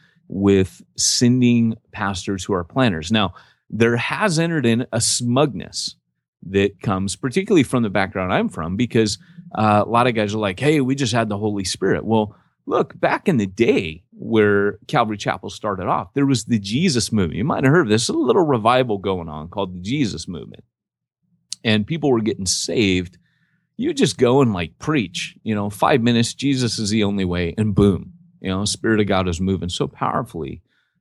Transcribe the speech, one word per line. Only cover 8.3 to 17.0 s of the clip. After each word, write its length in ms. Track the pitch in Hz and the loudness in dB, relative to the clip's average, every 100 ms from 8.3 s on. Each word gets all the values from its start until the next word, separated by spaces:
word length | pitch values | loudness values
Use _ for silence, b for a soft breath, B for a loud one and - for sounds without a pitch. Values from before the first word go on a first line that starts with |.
I'm 160 | 143 226 | -2 -2
from, 280 | 92 82 98 | -4 -4 -4
because, 420 | 123 117 107 - B B B | 0 2 0 -2 B B B
uh, 300 | - 107 104 - | -2 2 2 2
a 20 | |
lot 180 | 117 127 | 2 2
of 60 | |
guys 200 | 113 104 | 2 -2
are 40 | 110 | -2
like, 200 | 104 90 | -4 0
"Hey, 220 | 143 156 | 2 2
we 140 | 127 | 2
just 180 | 135 117 | 0 0
had 160 | 117 110 | 0 -2
the 100 | 101 | -2
Holy 260 | 107 101 | -2 -2
Spirit." 400 | 92 - 98 90 | -4 -2 0 0
Well, 320 | 107 110 104 b b b - | 0 0 0 b b b -4
look, 320 | - 180 - | -2 -2 -2
back 300 | 175 302 - | -2 0 0
in 80 | 131 | 0
the 100 | 98 | 0
day, 560 | 92 160 262 85 80 _ - | 2 2 2 -2 -10 _ -14
where 600 | 110 113 104 101 101 101 - | 0 4 4 4 0 -4 -2
Calvary 300 | 143 110 104 | -2 0 -2
Chapel 340 | - - 98 | -6 -6 -8
started 360 | - 107 92 101 | -8 -6 -4 -4
off. 280 | 156 95 | -4 -4
There 120 | 143 139 | 0 2
was 180 | 123 | 2
the 140 | 113 113 | 0 -2
Jesus 540 | 98 127 185 123 | -2 0 0 0